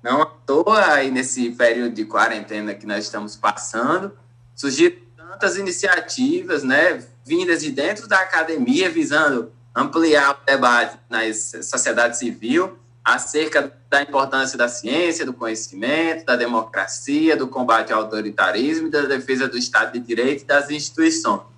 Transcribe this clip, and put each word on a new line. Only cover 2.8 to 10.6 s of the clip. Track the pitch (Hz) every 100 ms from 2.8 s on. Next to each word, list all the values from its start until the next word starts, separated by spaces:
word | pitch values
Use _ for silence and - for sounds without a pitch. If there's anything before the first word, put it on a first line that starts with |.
| 104
nós | 101
estamos | 104 104 104 -
passando, | 107 104 - 110 131 175 202 - _ _ _ -
surgiram | 139 131 175 - - _
tantas | - 196 196 185
iniciativas, | 190 175 190 175 - - 131 175 180 151
né, | 131 139 175 139 - -
vindas | - 165 180 165
de | 151
dentro | 131 156 214 202
da | 196
academia, | 185 170 160 156 123 147 185
visando | 165 139 151 151 127 107 - _
ampliar | 120 143 165 165 151 143
o | 139 -
debate | 135